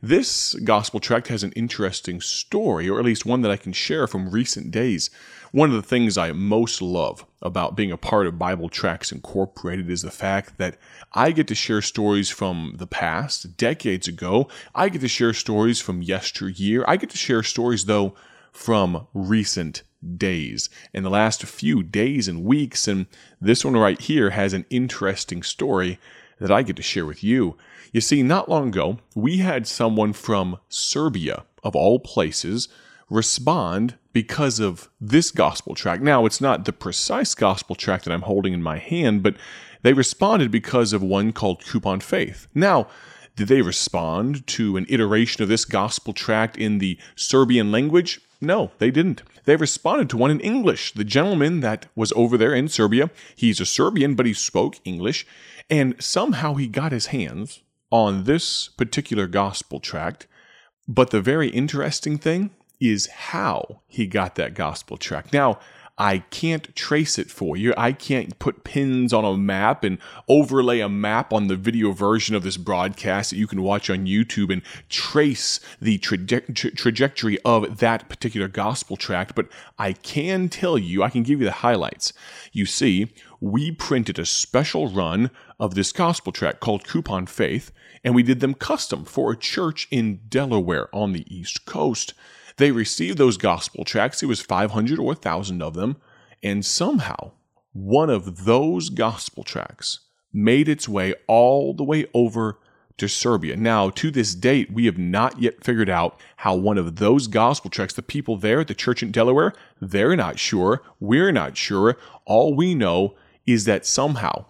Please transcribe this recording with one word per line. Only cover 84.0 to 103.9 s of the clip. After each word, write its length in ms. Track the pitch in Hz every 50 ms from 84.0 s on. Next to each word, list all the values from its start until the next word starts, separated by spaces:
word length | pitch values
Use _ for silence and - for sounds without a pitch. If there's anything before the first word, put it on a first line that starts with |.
| 113 - 92 -
a 40 | 85
special 640 | - - - - - - 123 151 - - 160 156 123
run 440 | 92 98 90 80 82 98 117 127 - - - - - _
of 160 | 113 104 92
this 160 | 95 98 -
gospel 420 | - - 180 170 170 - - 98 90
tract 280 | - - 78 - -
called 260 | - 120 104 98 -
Coupon 400 | - - 165 160 - 101 92 92
Faith, 460 | 87 - - 107 71 76 107 - - - _ _ - - - _
and 100 | 123 123
we 80 | 123 120
did 160 | 120 131 120
them 160 | 131 135 139
custom 500 | - - - 294 285 - - - 71 78
for 280 | - - - 135 117 113
a 40 |
church 520 | 117 - - - - 185 160 151 - - _
in 300 | - 127 113 110 101 92 110 107
Delaware 600 | - 131 139 135 120 104 90 85 87 71 58 - -
on 180 | 101 107 101 95
the 140 | 85 - -
East 380 | - 87 85 - - - _
Coast. 480 | - - - 151 147 117 - - - - _ - - - - - - - -
They 140 | 139 147 131
received 460 | 117 110 - - - - - 196 151
those 180 | 139 127 107
gospel 480 | 90 - 104 87 80 - - _ - -
tracts. 380 | - - 113 101 131 - - -
It 40 |
was 140 | 139 117 101
five 320 | - - - 90 101 107 98
hundred 260 | 110 107 120 151 165
or 140 | 139 123 156
a 40 |
thousand 460 | - - 101 82 85 101 98 92 87 82
of 120 | 78 78
them. 220 | 87 98 - 151 - _ _ _ _ _ _ - _ -
And 220 | 107 101 104 98
somehow, 680 | - - - 170 214 294 214 123 95 - - - - _ _ _ _ _ _ _ _ _
one 380 | 98 98 98 110 139 160 156
of 340 | 127 101 90 98 87 85 92
those 460 | 104 113 127 143 156 175 180 160 170
gospel 540 | 98 90 117 113 113 107 - - _ - -
tracts 560 | - - - - - - _ - - - - _ _ _ _ _ _ -
made 360 | 104 104 110 120 139 151 156
its 200 | 151 147 - -
way 260 | 104 101 92 95 - - _ -
all 440 | 113 117 120 123 135 139 143 135 139
the 120 | - 147
way 220 | 135 156 156 147 - -
over 460 | 120 120 113 107 117 113 110 104 _ _ _ _ _ _ _ _
to 120 | - - 101
Serbia. 480 | - - - 120 120 98 80 76 62
Now, 340 | 95 110 117 113 107 98 95